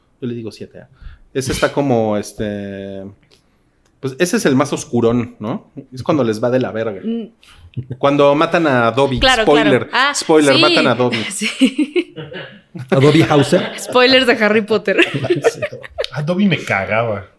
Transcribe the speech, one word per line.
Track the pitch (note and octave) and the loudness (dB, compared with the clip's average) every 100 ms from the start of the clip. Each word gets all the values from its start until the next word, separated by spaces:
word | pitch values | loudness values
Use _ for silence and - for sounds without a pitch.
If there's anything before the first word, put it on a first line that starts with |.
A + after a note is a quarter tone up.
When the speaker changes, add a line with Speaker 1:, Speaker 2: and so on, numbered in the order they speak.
| _ _ | _ _
Speaker 1:
yo | B2 | -10
le | A#2+ | -8
digo | A2 | -12
siete | - G2+ F2+ | -14 -18 -18
A. | - _ - - _ | -20 _ -20 -20 _
Ese | C3+ C3 | -6 -4
está | - D3 | -2 -2
como, | D3 C#3 A#2+ A2 G#2 | 0 0 0 0 -2
este, | - - G#2+ G#2 G2 G2 G2 G2 F#2+ G#2+ _ _ _ _ _ _ _ _ | -6 -8 -8 -6 -10 -12 -12 -12 -16 -20 _ _ _ _ _ _ _ _
pues | C3+ C3 | -10 -4
ese | F3+ A3+ | -2 0
es | F3 | 2
el | C3 | 2
más | C#3+ | 0
oscurón, | D3 - A#2+ A2+ A#2+ A2+ - | -4 -4 0 2 0 -4 -8
¿no? | A2 F#3 - C#3+ - | -8 -8 -12 -20 -18
Es | C3 | -8
cuando | B2+ D#3 | -2 0
les | A#2 G#2+ | 0 -2
va | B2 | -2
de | B2+ | -2
la | G#2+ | -2
verga. | A2 A2+ F#2+ | -4 -6 -6
Speaker 2:
Mm. | G#3+ A#3 G#3 _ _ - - C3 - C3 | -6 -8 -10 _ _ -20 -16 -14 -12 -2
Speaker 1:
Cuando | C#3 C#3+ C#3+ D3 | 0 4 4 4
matan | E3 F3+ D#3 | 2 2 2
a | B2+ A#2 | 2 2
Dobby. | A#2+ C#3 B2 | 2 0 2
Speaker 2:
Claro, | C4 B3 | 2 4
Speaker 1:
Spoiler. | G#3 - - A#2 - | 4 4 4 2 0
Speaker 2:
claro. | |
Ah, | A#3 C#4 C#4 | -2 -2 -2
Speaker 1:
Spoiler, | - D#3 D3 C3+ | 2 4 4 4
Speaker 2:
sí. | |
Speaker 1:
matan | D#3 - C3+ | 4 2 2
a | A#2 | 2
Dobby. | B2 A2+ | 0 -2
Speaker 2:
<laughs> | G#2 | -6
Sí. | - G#3+ - C4 - D4+ F4 - - D#3 - - - _ - - | -8 -8 0 0 0 -2 -4 -6 -10 -14 -14 -16 -20 _ -16 -2
Speaker 3:
A | C3+ | 4
Dobby | C#3+ D#3 | 6 6
Hauser. | D3 D3 C3 F#3 G3+ - | 4 2 2 0 -2 -8
Speaker 2:
Spoilers | - B3+ B3+ C4 A#3+ | -2 2 4 4 4
de | |
Harry | A3+ G#3 G#3+ | 2 2 0
Potter. | G3+ G#3 G3+ F#3+ | 0 -2 0 0
Speaker 3:
<laughs> | - - - F4 - | 0 -2 -2 0 0
Sí. | - D5+ - - - - | -2 -6 -10 -12 -10 -8
Speaker 4:
A | C#3 | -6
Dobby | D3+ F3+ G3+ | -4 0 0
me | C#3 | 0
cagaba. | - G2 F#2+ G#2+ A#2 G2+ F#2 | -2 -4 -2 -2 -2 -4 -10